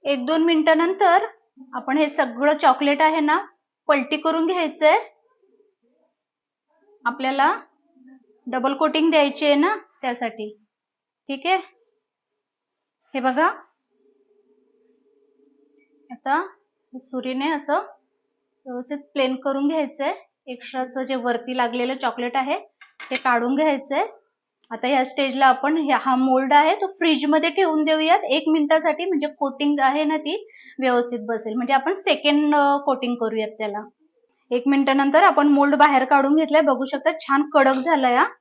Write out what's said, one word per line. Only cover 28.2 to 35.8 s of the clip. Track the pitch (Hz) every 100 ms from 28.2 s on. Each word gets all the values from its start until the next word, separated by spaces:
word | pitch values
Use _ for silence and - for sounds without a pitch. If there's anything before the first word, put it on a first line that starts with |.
| - 285 311
मिनिटासाठी, | 311 294 320 311 311 359
म्हणजे | 320 294
कोटिंग | 302 277 269 294 294
आहे | 269 285
ना, | 302 311
ती | 302 381 - - - -
व्यवस्थित | 254 247 240 240
बसेल. | 214 226 220
म्हणजे | 226 247
आपण | 269 - 392
सेकंड, | - 302 294 294 302 294
अ, | 285 285
कोटिंग | 285 262 247 240
करूयात | 226 220 214
त्याला. | 220 214 202 214 _ _ _ _ _ _
एक | 247 262
मिनिटानंतर | 277 269 269 277 311
आपण | 381 311 294
मोल्ड | 285 285
बाहेर | 285